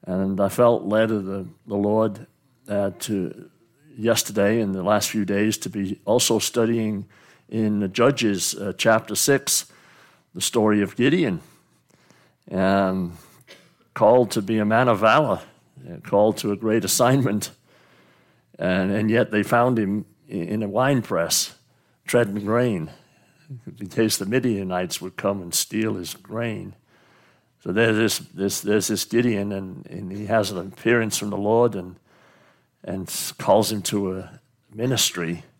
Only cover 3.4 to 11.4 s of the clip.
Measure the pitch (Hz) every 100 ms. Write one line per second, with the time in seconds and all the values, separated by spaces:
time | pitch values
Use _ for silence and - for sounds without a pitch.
3.4 | - _ _ _ _ - 110 113 - 104
4.4 | 101 113 104 95 90 104 - 110 98 101
5.4 | 107 107 - 101 95 101 - 117 - 110
6.4 | - - 113 117 110 104 101 _ _ _
7.4 | _ 110 107 104 98 95 120 135 117 98
8.4 | - - 98 90 117 110 - 104 - 139
9.4 | - - - - _ - - _ _ 87
10.4 | - 117 107 104 98 - 123 170 165 90